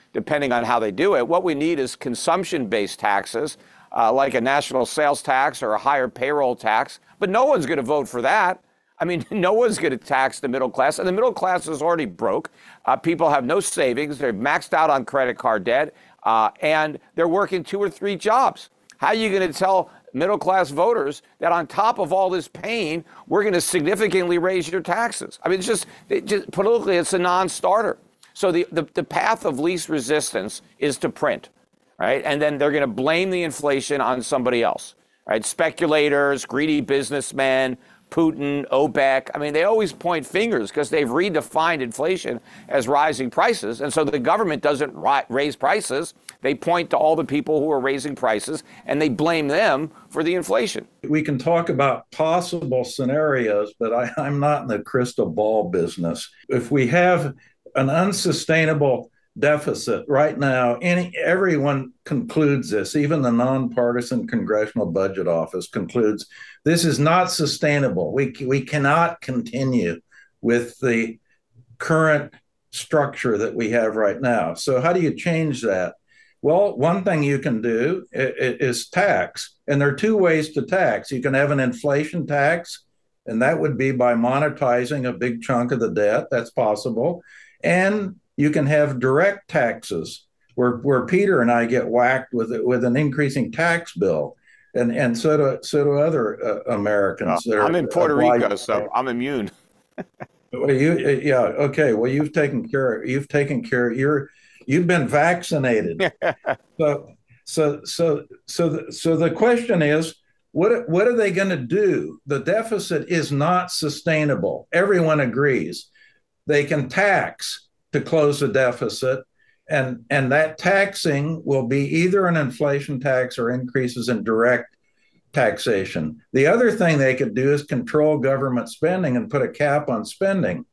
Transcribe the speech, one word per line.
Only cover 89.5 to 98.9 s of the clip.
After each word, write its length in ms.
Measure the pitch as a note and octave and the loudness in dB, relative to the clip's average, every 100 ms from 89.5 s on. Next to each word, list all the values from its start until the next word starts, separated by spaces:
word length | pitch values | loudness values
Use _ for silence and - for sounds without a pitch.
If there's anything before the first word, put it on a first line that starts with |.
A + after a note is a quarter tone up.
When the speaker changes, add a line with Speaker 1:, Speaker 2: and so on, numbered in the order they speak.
| D#3 A#2 - - F2 D#2 - _ _ _ | 0 0 -2 -6 -6 -6 -12 _ _ _
Speaker 2:
where, 200 | - B2 A#2 | 0 0 2
where 300 | C#3 B2+ A#2+ | 2 2 2
Peter 340 | F3+ G3 D3+ | 2 4 4
and 100 | A#2+ | 4
I 140 | A#2+ A#2 | 4 2
get 220 | B2 A2+ | 0 2
whacked 460 | A#2+ B2 C3 - | 2 4 2 -2
with, 180 | A#2+ A2+ A2+ | -4 -2 -2
with 200 | B2 B2 | 0 2
an 120 | B2 C3 | 2 2
increasing 560 | D3 D3+ C#3 C3+ A#2 | 0 0 0 -2 -2
tax 440 | - E3+ E3+ - E3+ | 0 0 0 -4 -2
bill. 400 | F#2+ D#2 C#2+ - _ _ _ B2 | 0 0 -4 -10 _ _ _ -2
And, 200 | A#2+ A#2 | 0 0
and 220 | B2 A#2 | 0 0
so 200 | D#3 D3+ | 2 2
do, 220 | C3+ - | 2 -2
so 200 | - C#3+ | -2 0
do 140 | C#3+ C#3+ | 2 2
other, 400 | D#3 A#2+ G#2+ A2 A#2 | 2 0 -2 -2 -4
uh, 300 | G2+ B2 G#2 | -4 -4 -2
Americans 720 | G#2 G#2 G2 - F#2+ F2 A#2 | 0 2 0 0 -2 -2 0
Speaker 1:
Well, 100 | G#2 | 2
Speaker 2:
that 60 | |
are 40 | G#2 | 2
Speaker 1:
I'm 60 | |
in 140 | E3+ C3+ | 2 0
Puerto 260 | F3 E3 | 2 2
Speaker 2:
obliged 300 | D3 B2 A#2+ | 4 4 4
Speaker 1:
Rico, 60 | G#2 | 2
Speaker 2:
to 80 | G2+ | -2
Speaker 1:
so 240 | - G#2 | -2 -2
Speaker 2:
pay. 60 | G#2 | 0